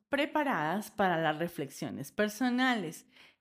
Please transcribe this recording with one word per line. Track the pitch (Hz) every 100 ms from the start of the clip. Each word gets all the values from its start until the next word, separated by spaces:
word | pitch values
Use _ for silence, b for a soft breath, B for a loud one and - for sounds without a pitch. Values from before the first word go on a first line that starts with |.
| _
preparadas | 277 302 302 285 185 151 190 208
para | - 190 165
las | 160 151
reflexiones | 170 - 143 - 131 101 139
personales. | - 208 208 254 247 262 233 160 - - B B B